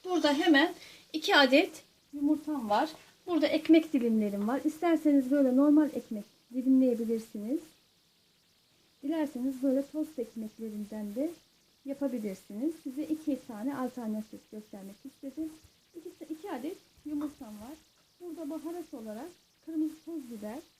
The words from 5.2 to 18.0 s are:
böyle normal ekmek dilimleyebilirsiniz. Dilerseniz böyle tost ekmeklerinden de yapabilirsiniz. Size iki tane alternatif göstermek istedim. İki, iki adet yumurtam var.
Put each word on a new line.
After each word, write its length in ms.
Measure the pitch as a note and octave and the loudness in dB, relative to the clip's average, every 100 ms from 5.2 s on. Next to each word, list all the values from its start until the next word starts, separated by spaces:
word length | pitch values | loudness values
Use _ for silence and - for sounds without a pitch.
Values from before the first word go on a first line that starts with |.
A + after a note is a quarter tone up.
| B3+ | 4
böyle 240 | C#4+ C4 | 4 4
normal 340 | B3+ D4 D4 D4 | 6 6 6 4
ekmek 280 | B3 - G#3+ - _ _ | -2 -8 -10 -10 _ _
dilimleyebilirsiniz. 1040 | B3 B3+ C4 C4 A#3 A3+ A3+ A3 G#3+ G#3+ D#4+ - _ _ _ _ _ _ _ _ _ _ _ _ _ | -2 4 6 6 2 -2 -2 -4 -10 -6 -6 -6 _ _ _ _ _ _ _ _ _ _ _ _ _
Dilerseniz 600 | C#4 D#4+ D4 B3 C4 B3+ | -4 -2 -4 -4 -6 -2
böyle 240 | C4+ C4 C#4 | 0 0 -2
tost 280 | D4+ D4+ - | -6 -6 -6
ekmeklerinden 960 | A3+ A3+ G#3+ - A3+ G#3 G3+ G#3+ G#3 | -10 -8 -12 -10 -10 -8 -10 -8 -8
de 140 | G#3+ D#4+ E4+ _ _ _ _ | -4 -4 -6 _ _ _ _
yapabilirsiniz. 880 | C#4 C#4 C#4 A#3+ G#3+ F#3+ _ G#3 D4 D#4+ | -12 -6 -4 -4 -6 -10 _ -6 -6 -6
Size 200 | C#4+ B3+ | -10 -8
iki 360 | D4+ D#4 - B3+ - | -6 -4 -4 -6 -6
tane 300 | G#3 B3+ C4+ | -8 -6 -4
alternatif 760 | B3+ B3+ A3 G#3+ G#3+ G3+ _ | -6 -6 -6 -6 -8 -16 _
göstermek 440 | G#3+ G#3+ G3+ G3 G3+ | -18 -16 -18 -18 -18
istedim. 440 | C4+ _ C4+ D#4 D#4+ D#4 _ _ _ | -20 _ -14 -8 -10 -10 _ _ _
İki, 380 | F4 F4 - E4+ | -18 -18 -18 -14
iki 180 | D#4+ G4+ | -12 -10
adet 260 | C#4 C#4+ F#4+ _ _ | -8 -8 -10 _ _
yumurtam 420 | D4 D4 D4 - A3+ | -8 -6 -6 -10 -16
var. 300 | G#3+ A3+ D#4+ _ _ | -14 -16 -18 _ _